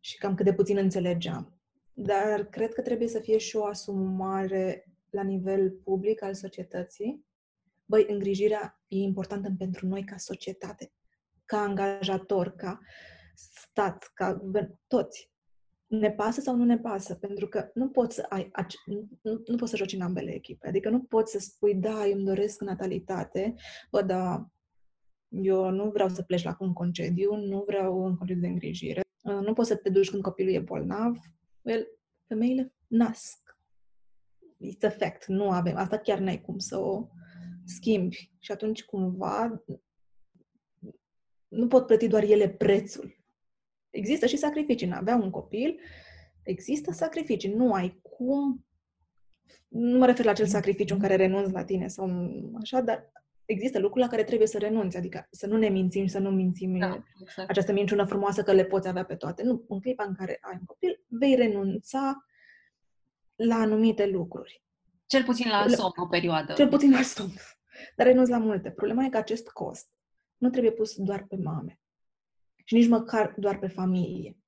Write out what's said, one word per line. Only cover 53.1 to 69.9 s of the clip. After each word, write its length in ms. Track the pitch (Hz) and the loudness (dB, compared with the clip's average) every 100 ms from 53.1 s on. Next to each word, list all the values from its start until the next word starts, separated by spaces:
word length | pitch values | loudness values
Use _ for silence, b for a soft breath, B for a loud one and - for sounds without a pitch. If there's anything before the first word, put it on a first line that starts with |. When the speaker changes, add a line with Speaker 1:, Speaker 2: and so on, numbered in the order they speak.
| _ _ _ | _ _ _
Speaker 1:
există 340 | _ 220 233 240 | _ -2 0 0
lucruri 260 | 196 254 | 0 2
la 60 | 247 | 0
care 140 | 233 | 2
trebuie 240 | - 233 214 | 0 4 4
să 100 | 214 | 2
renunți, 380 | 208 220 190 175 | 0 0 0 -2
adică 300 | 175 170 - | -6 -8 -14
să 160 | - 202 | -12 -2
nu 100 | 220 | 2
ne 120 | 220 | 4
mințim 360 | 190 185 190 | 4 2 2
și 60 | 196 | 0
să 80 | 196 | 0
nu 120 | 196 | 0
mințim 480 | 190 185 180 185 185 | 2 2 0 -2 -2
Speaker 2:
Da, 240 | 185 185 - _ | -2 -4 -12 _
exact. 280 | 185 - 190 | -18 -12 -2
Speaker 1:
această 220 | 202 196 | 0 2
minciună 320 | 196 202 202 | 0 2 2
frumoasă 380 | 196 202 202 202 | 2 0 0 -2
că 100 | 208 | 4
le 120 | 190 | 4
poți 240 | 185 190 185 | 6 0 0
avea 160 | 180 | -4
pe 120 | 180 175 | -4 -6
toate. 260 | 147 170 | -8 -4
Nu, 220 | 226 254 - | 0 -2 -4
în 120 | 196 | -8
clipa 240 | 220 254 | -4 -4
în 100 | 202 | -4
care 240 | 190 185 - | -6 -6 -8
ai 160 | 196 185 | -10 -14
un 60 | |
copil, 400 | 185 - 359 - _ | -16 -4 -4 -4 _
vei 260 | 233 277 | 0 4
renunța 880 | 254 233 202 196 190 - 269 269 269 _ b b b b _ _ _ _ _ _ | 6 4 2 -2 -4 -4 -4 -2 -4 _ b b b b _ _ _ _ _ _
la 200 | _ 226 | _ 2
anumite 520 | 226 220 214 226 220 202 | 4 4 6 4 4 2
lucruri. 560 | 190 170 - - - _ _ _ _ _ | 0 -4 -8 -16 -20 _ _ _ _ _
Speaker 2:
Cel 180 | 269 | 2
puțin 240 | 247 240 240 | 2 0 2
la 100 | 214 | 2
Speaker 1:
Problema 240 | 208 240 | 4 4
Speaker 2:
somn 100 | 190 175 | 2 -2
o 100 | 175 | 0
perioadă. 460 | 175 175 160 151 | 0 2 0 -2
Speaker 1:
Cel 160 | 151 285 | 6 6
puțin 220 | 285 285 | 8 8
la 120 | 262 | 8
somn. 300 | 254 - 196 - - _ _ B B - | 6 -2 -10 -10 -18 _ _ B B 4
Dar 100 | 254 | 8
renunți 240 | 254 254 | 8 6
la 80 | 240 | 4
multe. 320 | 220 202 - | 2 0 -4
Problema 340 | - - 226 | -6 -2 0
e 40 | 269 | 0
că 80 | 330 | -2
acest 320 | 320 226 - | -2 -6 -8
cost 420 | - - - - | -10 -10 -10 -18